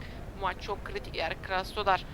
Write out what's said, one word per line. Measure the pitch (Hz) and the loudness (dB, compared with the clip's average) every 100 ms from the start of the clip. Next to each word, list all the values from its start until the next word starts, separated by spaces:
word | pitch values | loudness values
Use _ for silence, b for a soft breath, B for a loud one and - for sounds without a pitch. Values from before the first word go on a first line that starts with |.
| - B - 190 | 0 B -8 0
bu | |
maç | 190 185 | 0 0
çok | - 202 - | -2 -4 -2
kritik. | 202 - - | -4 -4 0
Eğer | 165 185 | 0 0
Krasnodar | - 185 190 214 196 180 - | 0 0 0 2 6 6 4